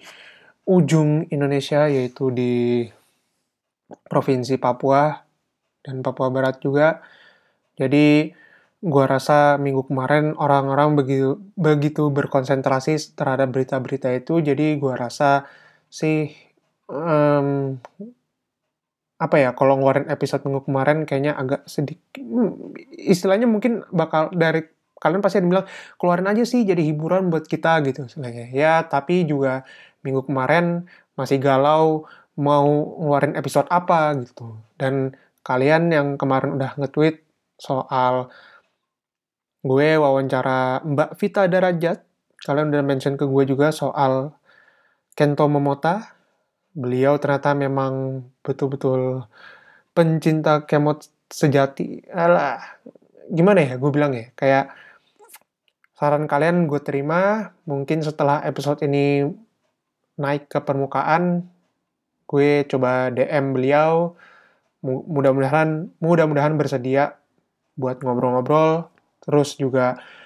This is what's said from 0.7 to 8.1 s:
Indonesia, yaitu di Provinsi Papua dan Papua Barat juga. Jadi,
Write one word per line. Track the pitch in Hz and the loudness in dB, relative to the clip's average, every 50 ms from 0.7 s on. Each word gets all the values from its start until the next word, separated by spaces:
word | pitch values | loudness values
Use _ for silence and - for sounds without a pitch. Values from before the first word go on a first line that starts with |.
| 190 185 160 131 160 160 156 151 151 156 160 - - | 2 4 4 4 2 2 2 2 2 0 -2 -4 -4
Indonesia, | 143 143 139 143 139 135 - 156 143 151 151 | -4 -2 -2 -2 -2 -2 0 0 2 2 2
yaitu | 143 135 127 123 127 - 139 131 | 2 0 -2 -4 -4 -4 -4 -2
di | 127 120 123 123 123 120 120 120 120 120 120 104 - _ _ _ _ _ _ _ _ _ _ _ _ _ _ _ _ _ _ _ - - _ _ | -2 -2 -2 0 0 0 0 0 0 0 -2 -4 -10 _ _ _ _ _ _ _ _ _ _ _ _ _ _ _ _ _ _ _ -20 -20 _ _
Provinsi | - 147 131 - 135 127 123 117 135 127 | -2 0 0 0 0 -2 0 -2 -4 -2
Papua | - 127 123 123 - 135 135 139 190 202 202 - - _ _ _ _ _ _ _ _ _ _ _ | 0 -2 -2 0 0 2 2 2 2 2 -2 -6 -12 _ _ _ _ _ _ _ _ _ _ _
dan | _ - 131 131 131 | _ -12 -12 -8 -6
Papua | 135 131 - 139 131 | -6 -4 -4 -4 -2
Barat | 127 131 135 131 131 - | -2 0 -2 -2 -2 -4
juga. | - 139 139 143 151 160 165 - - - - _ - - _ _ _ _ _ _ _ _ _ | -4 -2 2 2 2 2 2 -2 -8 -18 -20 _ -20 -20 _ _ _ _ _ _ _ _ _
Jadi, | - 135 131 135 147 151 151 | -4 -2 2 4 4 6 6